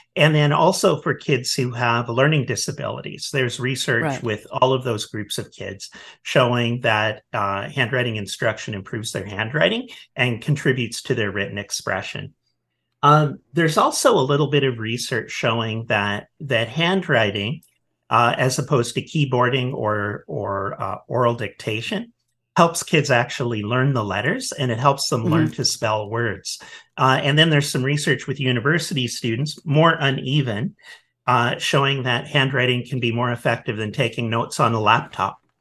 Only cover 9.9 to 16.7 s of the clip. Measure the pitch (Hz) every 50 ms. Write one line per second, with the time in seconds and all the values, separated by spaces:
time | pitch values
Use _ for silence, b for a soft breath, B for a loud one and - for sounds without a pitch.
9.9 | B B B B _ - 127 123 117 104 - - 147 143 - 139 127 127 120 107
10.9 | - - - - 135 117 110 101 95 101 98 95 92 101 101 - - - - -
11.9 | 98 95 104 - - 110 101 - - _ _ _ _ _ _ _ _ _ _ _
12.9 | _ _ - 143 147 151 151 147 127 - _ _ - 156 170 156 156 214 220 294
13.9 | 302 - - 285 233 180 131 131 143 143 151 131 143 143 139 135 123 113 110 110
14.9 | 113 120 - - 135 113 107 - - - - 123 113 117 113 110 110 110 113 -
15.9 | 113 104 101 104 101 104 - _ _ _ 151 135 127 113 113 113